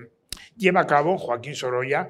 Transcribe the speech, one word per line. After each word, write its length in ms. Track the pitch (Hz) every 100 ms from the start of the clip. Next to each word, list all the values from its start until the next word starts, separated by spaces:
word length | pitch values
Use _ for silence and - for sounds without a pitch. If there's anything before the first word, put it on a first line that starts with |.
| - _ _ - - -
lleva 260 | 185 180
a 40 | 156
cabo 320 | 147 156 185
Joaquín 360 | - 120 127
Sorolla 540 | 143 131 123 131 143